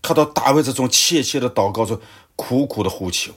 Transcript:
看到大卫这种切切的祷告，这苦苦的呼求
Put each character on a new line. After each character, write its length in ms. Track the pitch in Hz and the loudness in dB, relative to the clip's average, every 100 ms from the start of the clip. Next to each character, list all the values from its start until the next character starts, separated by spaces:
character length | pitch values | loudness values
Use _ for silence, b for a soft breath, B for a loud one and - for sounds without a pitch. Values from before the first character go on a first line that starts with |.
看 140 | - 185 | 2 2
到 100 | 151 | 2
大 260 | - 127 | 2 2
卫 120 | 143 | 4
这 80 | 139 | 2
种 180 | 127 127 | 0 0
切 320 | - - 147 | 2 2 2
切 180 | 127 143 | 0 -2
的 140 | 123 | -2
祷 180 | - 101 | 0 0
告， 140 | 104 110 | 0 -2
这 140 | 110 B B B - | -4 B B B -12
苦 300 | - 127 135 | -2 0 0
苦 160 | - | -2
的 80 | 92 | -4
呼 220 | - 92 | -4 -6
求 220 | - - | -6 -8